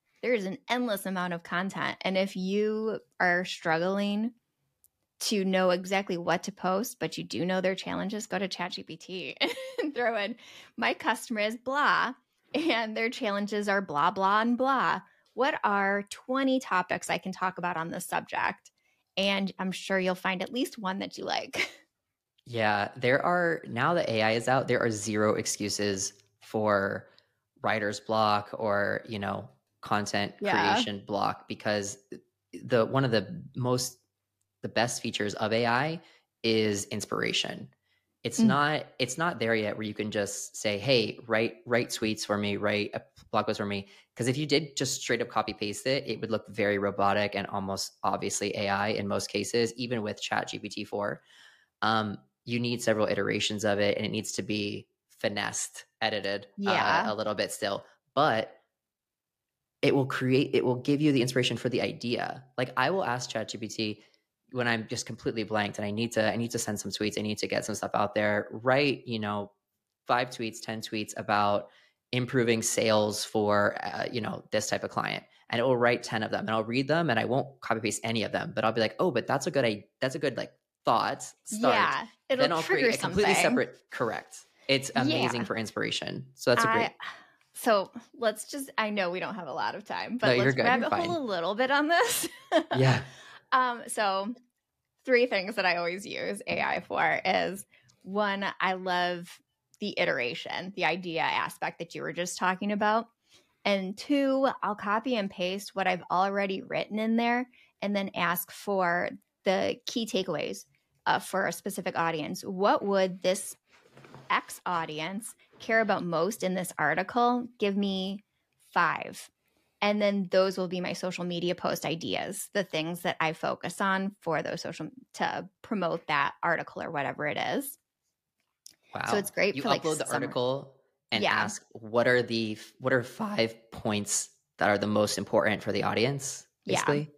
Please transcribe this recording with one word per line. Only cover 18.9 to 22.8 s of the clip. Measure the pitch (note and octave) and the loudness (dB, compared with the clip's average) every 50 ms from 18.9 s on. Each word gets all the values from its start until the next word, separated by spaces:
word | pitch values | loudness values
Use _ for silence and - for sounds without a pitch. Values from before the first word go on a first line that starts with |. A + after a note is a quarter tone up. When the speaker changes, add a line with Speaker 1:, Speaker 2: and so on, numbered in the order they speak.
| _ _ _ _ - | _ _ _ _ -4
Speaker 1:
And | - G3 G3 G3 G3 G3 F#3+ - - | -2 0 2 2 0 0 -2 -4 -4
I'm | F#3+ F#3+ | -6 -4
sure | F3+ - - - F#3+ F#3+ | -6 -6 -4 -2 0 2
you'll | F#3 F#3 F#3 | 2 2 0
find | F#3 - F#3+ F#3+ F#3 | 0 -2 -4 -2 -2
at | F#3+ - | -4 -4
least | - B3 C#4 - - - | -4 -4 -4 -4 -4 -6
one | G#3 F#3 F#3 G3 | -6 -4 -4 -4
that | G3 - - - | -6 -8 -8 -8
you | - | -4
like. | - - - - - - - - - - | -2 -2 -2 -4 -4 -4 -4 -4 -4 -6
<laughs> | - _ _ _ _ _ _ _ _ _ _ _ _ - - | -14 _ _ _ _ _ _ _ _ _ _ _ _ -14 -8
Speaker 2:
Yeah, | A#2+ A#2 A2 G#2+ G#2 G2+ | -2 0 2 2 2 2